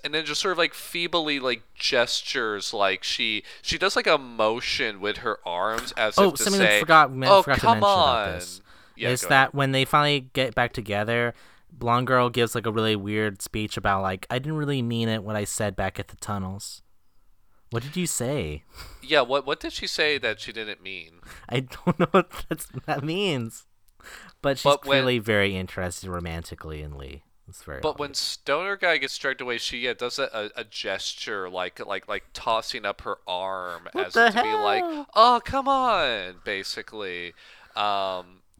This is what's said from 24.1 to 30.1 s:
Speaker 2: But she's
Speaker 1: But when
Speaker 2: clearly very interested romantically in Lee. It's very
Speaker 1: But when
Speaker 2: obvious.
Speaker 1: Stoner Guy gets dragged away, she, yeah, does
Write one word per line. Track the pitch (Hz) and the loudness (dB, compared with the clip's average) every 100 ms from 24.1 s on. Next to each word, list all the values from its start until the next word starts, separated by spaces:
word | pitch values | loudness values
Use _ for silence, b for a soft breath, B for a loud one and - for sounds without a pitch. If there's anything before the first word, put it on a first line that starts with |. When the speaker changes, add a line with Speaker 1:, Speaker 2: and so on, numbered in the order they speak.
| B B - | B B -4
Speaker 2:
But | 139 139 | -2 2
she's | |
Speaker 1:
But | 143 143 139 | 4 2 4
when | 139 | 2
Speaker 2:
clearly | 131 123 | 4 2
very | 107 107 98 95 | 2 2 2 0
interested | 92 - 90 - 95 | -6 -6 -6 -6 -8
romantically | 87 87 82 85 87 80 78 | -8 -6 -8 -10 -12 -12 -12
in | 76 71 | -12 -12
Lee. | 67 73 - _ - | -14 -16 -20 _ -20
It's | - | -20
very | - 69 | -14 -6
Speaker 1:
But | 156 147 | -4 -4
when | 143 | -6
Speaker 2:
obvious. | 139 | -6
Speaker 1:
Stoner | - - - 147 185 196 | -6 -6 -4 -2 -2 -2
Guy | 185 156 | 0 0
gets | 131 - | -2 -4
dragged | 143 127 | -4 -4
away, | 127 117 | -4 -6
she, | - 123 | -6 -4
yeah, | 123 | -4
does | 113 123 | -4 -6